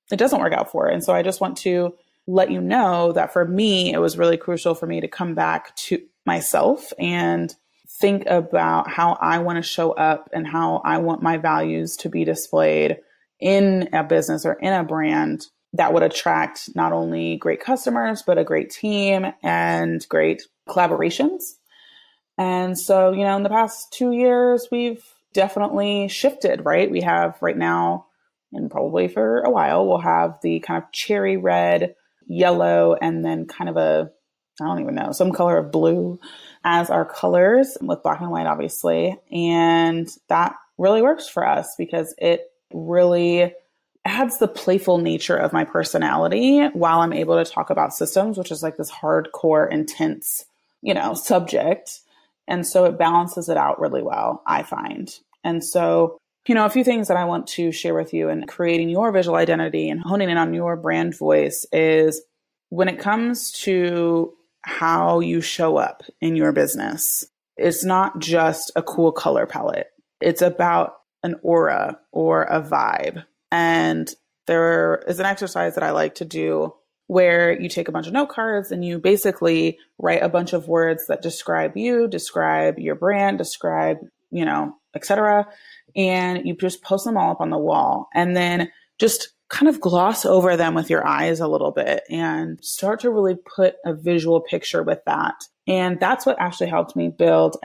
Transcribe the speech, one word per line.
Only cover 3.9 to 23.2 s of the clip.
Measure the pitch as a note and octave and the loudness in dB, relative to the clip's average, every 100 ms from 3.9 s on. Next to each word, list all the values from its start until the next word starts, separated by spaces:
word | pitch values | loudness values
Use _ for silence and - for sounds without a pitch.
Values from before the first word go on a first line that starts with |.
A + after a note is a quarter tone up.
it | E3+ | 0
was | E3+ E3 | 0 2
really | E3+ E3 | 2 2
crucial | - E3+ - | -2 -4 -2
for | E3 E3+ | -2 -4
me | E3 | -6
to | D#3+ | -8
come | - F3 E3 | -6 -6 -2
back | E3 D#3+ - - | -2 -2 -6 -12
to | - F3 - _ - | -6 -6 -6 _ -4
myself | E3+ - - A3 D4+ - - | -4 -2 2 2 0 -4 -8
and | F3 F3 E3+ E3+ E3+ - _ _ - - | -4 -2 0 -2 -4 -10 _ _ -20 0
think | G3+ G3+ - | 2 2 2
about | F3 E3 E3+ E3 E3 - | 0 2 0 2 0 0
how | - E3+ - | 0 0 0
I | D#3+ E3+ | 0 0
want | E3+ E3+ | 0 -4
to | |
show | E3+ - E3 | -4 -2 -2
up | - D#3 D#3 - | 2 2 0 -4
and | - D#3 | -8 -6
how | E3 E3 E3 | -2 -2 -2
I | D3+ D#3+ | -2 -2
want | E3 E3 | -2 -2
my | E3 E3 | -2 0
values | D#3+ D#3 D#3+ D#3+ E3 - | 0 0 -2 -4 -6 -8
to | - | -6
be | E2 D#2+ | -2 -2
displayed | D#2+ - D#2+ D#2 D#2 D2+ D#2 - _ _ _ | -4 -2 2 2 2 2 -2 -10 _ _ _
in | F#3 G3 G3 F#3+ E3+ | 0 4 4 2 0
a | D#3+ | -2
business | D3+ E3 D#3+ D#3+ E3 | 2 2 0 -2 -2
or | |
in | - F#3+ | -2 0
a | F#3+ | 0
brand | D#3 D#3 D#3 D#3 D#3 D#3 - _ _ | -2 -2 0 0 -2 -4 -10 _ _
that | F3 D#3 | 0 2
would | E3 | 4
attract | D#3+ - E3+ D#3+ - - - E2+ | 2 0 0 0 -2 -6 -10 -4
not | E3 | -2
only | E3 E3 E3 E3 D#3+ | 0 -2 -4 -4 -4
great | E3+ - | -2 -2
customers, | - B3+ B3+ A#3+ A3+ G#3+ - | -2 -2 -2 -2 -2 -2 0
but | E3 | 0
a | |
great | D#3 D#3 D3 | 2 -2 -4
team | - G#3+ G#3 G3 F#3+ F#3+ - | -6 -4 -2 0 0 -2 -6
and | E3+ E3+ E3+ E3+ E3 - - | -2 0 0 0 -2 -4 -2
great | D#2+ D#2 - - _ - | 0 2 0 -8 _ -6
collaborations. | F#3 F3 E3 E3+ E3+ D4 F#4 - - _ _ _ _ _ _ _ - | 0 2 2 0 0 -2 -2 -8 -16 _ _ _ _ _ _ _ -6
And | F#3 F3+ F#3 F3+ | -2 -2 -2 -4
so, | - F#3+ F#3 | 2 4 4
you | F#3+ | 4